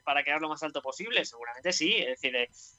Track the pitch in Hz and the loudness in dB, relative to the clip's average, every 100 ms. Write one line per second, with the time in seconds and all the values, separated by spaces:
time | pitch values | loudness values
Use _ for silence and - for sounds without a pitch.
0 | - 143 143 151 156 151 156 143 135 131 | 2 2 4 0 0 -2 -4 -4 -6 -6
1 | 220 233 - 117 120 120 175 - 160 214 | 0 0 0 -6 -10 -4 0 2 2 2
2 | 127 127 135 123 120 - - | 0 -2 0 0 -2 -4 -20